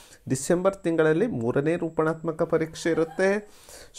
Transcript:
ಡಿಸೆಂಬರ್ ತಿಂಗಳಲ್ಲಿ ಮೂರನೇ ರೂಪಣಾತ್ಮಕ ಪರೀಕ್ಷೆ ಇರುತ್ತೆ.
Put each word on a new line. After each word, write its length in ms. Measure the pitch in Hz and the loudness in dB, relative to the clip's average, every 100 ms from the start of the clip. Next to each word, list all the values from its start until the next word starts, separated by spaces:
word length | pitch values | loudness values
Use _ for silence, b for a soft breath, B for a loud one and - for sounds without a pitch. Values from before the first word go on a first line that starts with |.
| b b 135 | b b -4
ಡಿಸೆಂಬರ್ 480 | 135 - 175 190 190 | -4 0 2 2 0
ತಿಂಗಳಲ್ಲಿ 500 | 170 165 156 156 240 | -2 2 4 2 0
ಮೂರನೇ 500 | 139 117 143 151 170 | -2 -2 0 0 -2
ರೂಪಣಾತ್ಮಕ 640 | 165 160 156 160 165 160 | -2 0 0 0 -4 -2
ಪರೀಕ್ಷೆ 480 | 165 160 160 - 175 | 0 0 -2 -4 0
ಇರುತ್ತೆ. 580 | 160 165 - 190 208 208 B B B B | 0 0 2 2 2 -4 B B B B